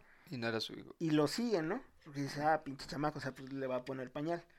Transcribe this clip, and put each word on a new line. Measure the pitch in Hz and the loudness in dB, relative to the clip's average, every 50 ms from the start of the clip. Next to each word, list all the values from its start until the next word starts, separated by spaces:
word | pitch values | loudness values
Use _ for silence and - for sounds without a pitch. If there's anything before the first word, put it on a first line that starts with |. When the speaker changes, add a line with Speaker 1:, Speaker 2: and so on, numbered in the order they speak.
| - - - - - - | -8 -18 -20 -20 -14 -10
Speaker 1:
Y | - 123 | -6 -2
no | 117 117 | 0 0
era | 113 110 | 0 0
su | 107 - - | -2 -4 -6
hijo. | - - - - - | -10 -12 -14 -8 -4
Speaker 2:
Y | 175 160 | 2 4
lo | 151 151 151 143 | 6 6 6 6
sigue, | - - 233 240 208 175 | 4 2 0 2 2 2
¿no? | 156 160 202 269 - - - - - | 2 0 -2 -4 -6 -10 -18 -20 -20
Porque | 156 143 143 139 | -10 -6 -4 -4
dice, | 135 143 143 147 | -2 -2 2 4
"Ah, | 156 160 156 | 4 4 4
pinche | - 143 135 135 - | 2 -2 -8 -8 -8
chamaco, | - 170 139 147 151 147 147 | -8 -4 -2 0 0 -2 -2
o | |
sea, | 135 135 127 | -4 -6 -6
pues | - 135 131 135 | -6 -8 -8 -6
le | 135 135 | -4 -2
va | 127 127 123 | 0 0 -2
a | 123 | -2
poner | - 131 131 127 127 | -4 -4 -6 -6 -6
pañal". | - 147 147 165 170 170 - - _ | -6 -4 -2 -2 -2 -2 -4 -10 _